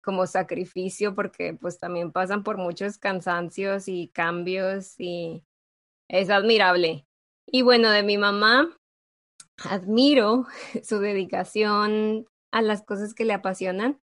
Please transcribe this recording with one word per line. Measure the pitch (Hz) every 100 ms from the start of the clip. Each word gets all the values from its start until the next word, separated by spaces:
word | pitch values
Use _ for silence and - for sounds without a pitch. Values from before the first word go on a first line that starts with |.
como | - 190 185
sacrificio, | 190 185 175 180 - 185 - 208 202
porque | 196 _ 175
pues | 165 175 175
también | 175 175 170
pasan | 180 185 208
por | 208 208
muchos | 180 170 196 202
cansancios | 202 190 180 175 175 - 196 196 196
y | 180 165
cambios | - 170 175 175 185 190 196 190 -
y | 180 175 170 165 _ _ _ _ _ _ _
es | 180 190
admirable. | 202 208 220 185 180 165 151 _ _ _ _ -
Y | 254
bueno, | 247 240 226
de | 208
mi | 208 208
mamá, | 202 202 214 247 330 - _ _ _ _ _ _ - _
admiro | 156 196 180 220 277 285 208 240 240 - -
<laughs> | -
su | - 214
dedicación | 202 202 185 190 180 214 214 208 208 214 214 220 226 _ _
a | 220
las | 220 208
cosas | - 202 214
que | 226 226
le |
apasionan | 202 190 185 185 185 233 285 _